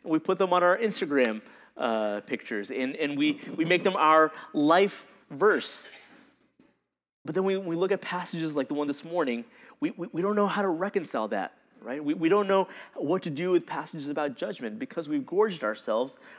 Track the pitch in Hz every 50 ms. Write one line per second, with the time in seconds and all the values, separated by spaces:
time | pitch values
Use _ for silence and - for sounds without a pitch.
0 | - 165 160 156 156 - 190 185 196 180 180 180 175 175 185 208 233 214 - -
1 | 190 147 143 135 127 113 110 110 - - - - - _ _ - 139 117 113 110
2 | 107 107 104 104 - - 135 - - - 120 101 101 92 117 123 131 131 147 151
3 | 156 143 143 139 151 151 147 - - - - - 160 165 180 175 185 196 185 -
4 | 156 156 156 160 156 156 - - - - - 156 147 151 165 185 202 196 - -
5 | - - - - _ _ 147 135 185 214 180 123 - - - - - - - -
6 | - - - - - _ _ _ _ _ _ _ _ _ _ _ _ _ _ _
7 | _ _ _ _ _ - 156 185 190 196 190 190 196 170 165 170 190 190 202 185
8 | - - 180 180 175 - - 165 160 156 147 143 131 - 147 147 147 143 139 -
9 | - 165 170 180 151 131 117 117 113 - - - - - - _ 147 170 - -
10 | 170 - - 156 185 202 208 208 202 190 - 208 202 190 165 160 185 202 - 196
11 | 151 - - 120 110 104 110 98 90 - - _ _ _ _ - - 113 131 151
12 | 151 143 165 190 160 165 196 208 202 190 196 190 180 - - - - - - -
13 | 165 139 180 185 - 175 143 139 175 185 180 170 170 - - 139 135 - - 160
14 | 139 143 147 156 147 147 123 - 175 214 190 - 127 107 107 113 131 - - 175
15 | 156 147 151 143 131 - 165 196 220 220 180 156 117 107 107 - - 120 107 113
16 | 131 135 - - - - -